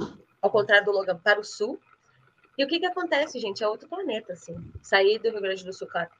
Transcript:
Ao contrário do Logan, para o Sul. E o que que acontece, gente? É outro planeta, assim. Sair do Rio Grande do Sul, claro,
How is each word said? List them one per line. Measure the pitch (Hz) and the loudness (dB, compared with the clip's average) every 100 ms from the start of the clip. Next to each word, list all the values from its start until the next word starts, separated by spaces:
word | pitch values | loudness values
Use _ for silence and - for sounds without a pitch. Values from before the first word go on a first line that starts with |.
| - - _ - | -8 -10 _ -2
Ao | 202 | 2
contrário | 214 202 202 | 2 6 4
do | 202 | 4
Logan, | 196 190 175 | 0 0 0
para | 208 208 | 2 2
o | |
Sul. | - - 214 320 _ _ _ _ _ _ _ - | 0 -6 -6 -6 _ _ _ _ _ _ _ -2
E | |
o | 277 | 0
que | 339 | 0
que | 359 | -2
acontece, | 359 349 294 311 247 | -2 0 0 0 -2
gente? | 208 202 | -6 -2
É | 214 | -2
outro | 226 - | -2 -8
planeta, | 349 370 220 220 | -8 -4 -6 -6
assim. | 180 - 160 - - | -14 -12 -14 -12 -14
Sair | - 196 196 214 | 2 4 6 4
do | 220 | 0
Rio | 214 | -2
Grande | 196 190 | -4 -4
do | 180 | -8
Sul, | 190 170 | -12 -8
claro, | 175 170 | -6 -6